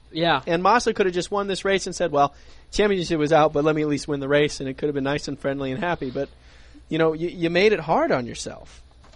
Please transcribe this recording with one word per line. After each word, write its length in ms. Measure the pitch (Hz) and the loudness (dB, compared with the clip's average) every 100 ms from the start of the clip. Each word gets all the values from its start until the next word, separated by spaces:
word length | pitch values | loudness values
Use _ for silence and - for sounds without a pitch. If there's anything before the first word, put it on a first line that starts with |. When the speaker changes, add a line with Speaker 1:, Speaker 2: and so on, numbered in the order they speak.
| - | -12
Speaker 1:
Yeah. 300 | 160 170 147 180 | -2 0 0 0
Speaker 2:
And 160 | 170 | 2
Massa 300 | 190 233 226 | 4 4 2
could 120 | 214 190 | 0 0
have 100 | 175 | 0
just 160 | 170 | -2
won 160 | 202 202 | -4 -4
this 180 | 185 196 | -4 0
race 220 | 190 190 | 0 -2
and 80 | 175 | -4
said, 140 | 170 | 0
"Well, 240 | 147 143 - - - - | 2 2 0 -20 -20 -6
championship 480 | - 208 190 160 165 | 0 2 0 -2 0
was 140 | 147 | 4
out, 180 | 156 151 | 4 4
but 140 | 151 156 | 2 0
let 100 | 156 | 0
me 60 | |
at 80 | 151 | 0
least 180 | 143 - | -2 -4
win 140 | 143 | -4
the 80 | 135 | 2
race," 320 | 147 151 - | 2 2 -2
and 80 | 135 | -10
it 80 | 131 | -4
could 100 | 151 | -4
have 80 | 139 | -2
been 80 | |
nice 240 | 135 147 - | -2 -4 -6
and 100 | 143 | -6
friendly 340 | 139 139 135 | -6 -4 -4
and 80 | 131 | -4
happy. 280 | 175 170 135 | -4 -4 -4
But, 200 | 120 143 - - - - - - | -6 -6 -10 -20 -20 -20 -20 -4
you 100 | 160 | 0
know, 140 | 160 | 2
you, 160 | 160 170 | 0 -6
you 220 | 147 160 | -2 0
made 240 | 165 208 | 4 4
it 80 | 208 | 2
hard 320 | 151 208 320 | 0 0 2
on 120 | 151 120 | 0 -2
yourself. 560 | - - - - - - - - | -10 -12 -14 -18 -20 -20 -20 -20